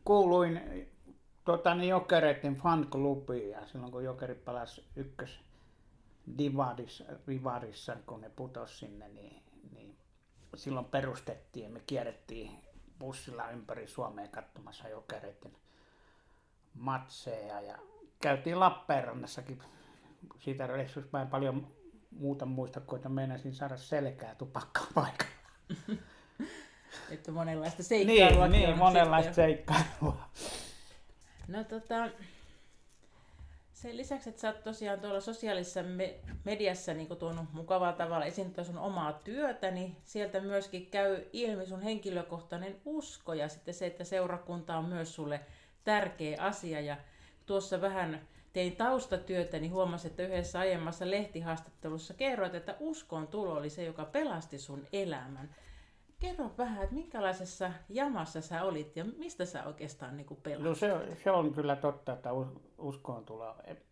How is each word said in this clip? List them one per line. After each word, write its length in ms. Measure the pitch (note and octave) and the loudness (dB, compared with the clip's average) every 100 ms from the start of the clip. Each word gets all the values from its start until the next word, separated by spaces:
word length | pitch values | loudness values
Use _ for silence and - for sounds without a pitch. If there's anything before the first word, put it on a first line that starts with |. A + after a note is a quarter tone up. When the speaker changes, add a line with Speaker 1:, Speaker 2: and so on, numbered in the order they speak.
Speaker 1:
kuuluin, 560 | - G#3 F#3 F3+ E3+ E3+ - F3+ - - - - - - | 8 8 10 8 6 2 -4 -10 -10 -16 -20 -20 -20 -4
tota, 300 | - E3+ F3 | 2 4 4
niin, 140 | F3 F3+ | 4 4
jokereiden 680 | F#3 F3+ E3+ D3+ C#3 C#3+ C#3 | 4 6 6 8 4 0 2
fanklubiin, 920 | E3+ D#3+ C#3+ C3+ C#3 C#3 C3+ B2 G2+ | 4 4 2 2 2 0 -2 -4 -4
ja 160 | G#2+ - | -8 -12
silloin 260 | C3 B2 | -12 -10
kun 120 | B2 | -6
jokerit 400 | C3 B2+ B2+ B2 | -6 -6 -8 -8
pelasi 400 | - B2 A2+ - - C#3 | -8 -8 -8 -14 -14 -12
ykkösdivarissa, 2000 | C3+ - B2+ - - - - - _ - - - - B2+ C#3+ C3+ B2+ A#2+ A#2 - - - - | -10 -10 -12 -14 -20 -20 -20 -20 _ -20 -20 -20 -10 -2 0 0 0 -2 -10 -14 -14 -12 -6
rivarissa, 720 | C3 C3 A#2+ A2+ G2+ - A2 - | -4 -4 -4 -8 -12 -10 -10 -12
kun 140 | A2 | -16
ne 80 | A2 | -14
putos 500 | - B2+ B2 A#2+ - | -12 -10 -10 -14 -14
sinne, 300 | A2+ G#2 G#2 | -16 -16 -18
niin, 340 | G#2 G2+ - - - - | -20 -20 -20 -20 -20 -20
niin 240 | - G#2 - _ _ _ - - | -20 -20 -20 _ _ _ -20 -20
silloin 320 | - C#3 B2+ B2 | -12 -6 -6 -2
perustettiin, 840 | C#3 C3+ B2 - - - B2+ G#2+ | -2 -2 -6 -10 -12 -12 -14 -14
me 80 | A2+ - | -12 -6
kierrettiin 640 | C3 A#2 - - A2+ G#2+ - - - - - | -4 -4 -8 -12 -12 -12 -16 -20 -20 -20 -14
bussilla 520 | C3 B2+ - A#2+ A#2 | -12 -10 -10 -8 -8
ympäri 360 | A#2 G#2+ A#2 G#2+ | -10 -10 -10 -10
Suomea 420 | - A2+ G#2 G2+ | -8 -8 -8 -12
katsomassa 600 | A2 - - G#2+ - A2 | -12 -14 -16 -20 -16 -14
jokereiden 640 | A2 - G#2+ G2+ - - - _ _ _ _ _ _ _ _ _ _ _ | -14 -10 -12 -12 -16 -20 -20 _ _ _ _ _ _ _ _ _ _ _
matseja, 840 | A2+ C3 C3 C3 - B2+ A2 G#2 G#2 | -8 -4 -4 -6 -14 -10 -8 -8 -10
ja 180 | G2+ - - - - - | -10 -14 -18 -20 -20 -2
käytiin 400 | D3 C3+ E3 F3 | 0 2 0 4
Lappeenrannassakin 1000 | F#3 - - C#3 A#2+ B2 B2 - C3 C3 - - - - - - - - | 4 4 0 0 0 -6 -10 -10 -10 -12 -14 -20 -20 -20 -20 -20 -20 -10
siitä 280 | C#3 C3+ B2+ | -8 -4 -2
reissusta. 420 | C3+ C3 D3 C3+ | -2 -4 -8 -4
Mä 100 | C#3 | -4
en 60 | C3+ | 0
paljon 380 | C3+ C#3 C3+ - - - - - | 0 2 0 -4 -12 -20 -20 -18
muuta 360 | - C#3 C#3 C3 | -6 -4 -2 -2
muista, 340 | C3 B2+ - | -4 -4 -8
kun 160 | C3 B2+ | -8 -6
että 120 | C3 | -4
meinasin 460 | C3+ C3 B2+ C3+ | -2 -2 -4 -8
saada 220 | C3 C#3 C3 | -6 -6 -8
selkää 580 | - D3 C3 - A2+ | -2 -2 -2 -4 -12
tupakkaa 520 | - C3 - - - - | -10 -8 -8 -4 -4 0
paikalla. 380 | - C3+ - - - - - - E3+ - | 0 0 -2 -6 -10 -20 -18 -10 -10 -6
<laughs> 80 | G#3+ - - - - C#4+ - - - - - - | -8 -8 -20 -16 -10 -10 -10 -18 -20 -18 -16 -12
Speaker 2:
Että 220 | D#3 - | -12 -6
monenlaista 500 | D#3+ E3 D#3+ D#3+ F3 | -4 -2 -2 -2 -4
seikkailua 640 | F3 A3 G3+ A3 F3+ F3+ F3+ | 4 6 12 12 12 12 12
Speaker 1:
Niin, 120 | F#3+ | 10
niin, 120 | F3 | 10
Speaker 2:
on 60 | E3 | 10
Speaker 1:
monenlaista 560 | F#3 F3 E3 D#3+ E3 | 10 12 10 8 8
Speaker 2:
sitten. 100 | F3 | 8
Speaker 1:
seikkailua. 800 | D#3+ D3+ - D#3 - - D3 C3+ - - - - - - - - - - - - E3+ | 8 6 4 4 4 0 -2 -2 -8 -10 -8 -8 -10 -14 -18 -20 -20 -20 -20 -14 -8
Speaker 2:
No, 160 | G3+ | -8
tota, 440 | G#3+ A3 A3 A#3 A#3 G#3 F3+ - - - - - - - - - - - - - - | -6 -8 -4 -2 -2 -6 -16 -18 -20 -20 -20 -20 -20 -20 -20 -20 -20 -20 -20 -20 -20
sen 240 | - A#3+ A#3 | -16 -12 -8
lisäksi, 320 | C4+ C#4 A3+ | -6 -6 -8
että 120 | - | -4
sä 80 | A3 | -4
oot 160 | G#3+ | -4
tosiaan 360 | A3 A3 G#3 G3 | -6 -6 -4 -4
tuolla 200 | G#3 G3 | -2 -2
sosiaalisessa 640 | A3+ A3+ A3 F#3 F3+ F#3 | -4 -4 -2 -2 -2 -4
me-, 380 | F3 F3+ F#3 - - - | -4 -4 -4 -6 -12 -8
mediassa 500 | G3+ G#3 G3 F3+ - | -4 -2 0 -2 -4
niinku 220 | D#3+ D#3+ E3 | -6 -6 -6
tuonut 360 | E3 E3 D3+ | -6 -6 -6
mukavalla 400 | D#3 E3 F#3 F3 | -6 0 2 4
tavalla 320 | F3 E3+ E3 | 2 0 0
esiin 260 | D3 G3+ F#3 | -2 -4 -6
tätä 140 | F3+ | -6
sun 140 | F3 F3 | -8 -6
omaa 340 | G3+ F#3 D3+ | -4 -2 -2
työtä, 580 | D3+ G3+ C4 C#4+ A#3+ F#3+ | -4 -6 -2 -2 0 -2
niin 260 | F3+ F#3 D#3 | -2 -6 -10
sieltä 360 | - G#3 G3+ G3 | -8 -6 -2 -2
myöskin 460 | G3 G3+ G3 F3+ F#3 | -2 -2 -2 -8 -4
käy 380 | G3+ G3 F#3+ - | 2 2 2 -2
ilmi 340 | A#3 A#3 G3+ F#3 | -4 -2 -2 -6
sun 160 | F#3+ | -4
henkilökohtainen 920 | G#3 G#3+ G3 F3 E3+ E3 - F3 F#3+ G3 | -4 -2 -2 -4 -4 -8 -8 -8 -8 -10
usko 500 | D4 D#4 - - - | -6 -6 -6 -10 -6
ja 140 | D#3+ D3+ | -4 -4
sitten 260 | - - | -6 -12
se, 120 | F3 F3+ | -6 -6
että 180 | F3 | -6
seurakunta 720 | E3+ F#3+ F3+ F3 F3 E3+ E3 E3 | -4 -2 0 -4 -6 -8 -4 -4
on 80 | |
myös 300 | E3 F3 E3 | -2 -4 -6
sulle 260 | - D3 D3 - - - - | -6 -4 -6 -8 -20 -20 -6
tärkeä 520 | G#3+ G#3 F#3+ - D3+ D3+ | 0 2 2 -2 -4 -2
asia. 400 | F#3+ G#3 F3 D3+ | -2 -2 -4 -4
Ja 160 | D3 C#3+ - - - - - | -4 -6 -10 -20 -20 -14 -2
tuossa 340 | G3 G3 F#3 | -2 0 0
vähän 460 | G3 F#3+ E3 D#3 - - - F#3 | 0 0 -2 -4 -10 -20 -6 -2
tein 200 | F3+ F3 | -2 2
taustatyötä, 800 | A#3+ C4 B3+ F3+ - F3+ F3 D#3+ | 2 2 0 -4 0 0 0 -2
niin 140 | D#3+ | -2
huomasin, 380 | F#3+ F3+ E3+ E3 | 2 0 0 -6
että 120 | F3+ | -4
yhdessä 360 | F#3 F3+ F3 F3+ | -2 -2 -2 0
aiemmassa 520 | F#3+ E3+ E3 E3 F3+ | 2 2 -2 -4 0
lehtihaastattelussa 1040 | G3+ G3+ E3 E3 E3 - - D#3+ D#3+ - | 0 -2 -6 -4 -6 -8 -10 -8 -6 -8
kerroit, 400 | F#3 C4+ A#3 F3+ | -4 -2 0 -2
että 220 | F3 F#3 - | -2 -8 -6
uskon 480 | D#4 D#4 - D#3+ D#3 | -6 -8 -8 -8 -6
tulo 240 | G#3 F#3+ | -4 -2
oli 180 | D3+ D3 | -2 -4
se, 140 | E3 | -6
joka 200 | E3 D#3 | -8 -8
pelasti 540 | D3+ C#4+ D4+ E3 - C#3 | -4 -2 -2 -4 -8 -12
sun 280 | - C#3 C#3 | -12 -12 -6
elämän. 640 | G3 F#3 C3+ B2+ C3+ D3 - - - - - - - | -4 -2 -4 -8 -12 -14 -16 -20 -20 -20 -20 -18 -8
Kerro 320 | F4+ F4+ A3+ - | -6 -4 -6 -4
vähän, 240 | A#3+ G3+ | -4 -2
että 120 | G3 | -4
minkälaisessa 800 | C4+ E4 A3+ F#3+ F#3 F#3 - F3+ E3 - | -4 -6 -2 -2 -2 -6 -6 -6 -6 -8
jamassa 520 | A3+ C#4+ G#3 D#3 D#3+ | -2 -2 -2 -4 -8
sä 220 | D#3 E3 | -6 -2
olit 340 | F#3+ D#3 D3+ D#3+ | -2 -2 -6 -6
ja 80 | |
mistä 400 | G3+ D4 E4 - | -6 -8 -10 -6
sä 200 | F3+ C#3 | -6 -6
oikeastaan 520 | D3 D3+ D3 - B2+ C#3+ | -10 -10 -12 -12 -12 -10
niinku 180 | C#3+ | -12
pelasit? 300 | D3 D3+ D3 | -10 -8 -2
Speaker 1:
No 100 | D#3+ | -2
se, 420 | D#3 G#3 F3 - E3 | 2 2 0 -4 -2
se 60 | G3 | 4
on 240 | F3+ D3+ | 4 4
kyllä 220 | D3 D3 C#3 | 2 0 2
totta, 360 | D3 C#3+ - | 0 -2 -4
että 200 | B2+ B2 | -6 -2
us-, 280 | C3 C3 C3 - - | -2 -4 -8 -18 -10
uskon 460 | C#3+ C3+ - A#2 | -10 -8 -8 -10
tulo 320 | G#2+ A2 A2+ A2 - - _ | -10 -12 -12 -12 -14 -16 _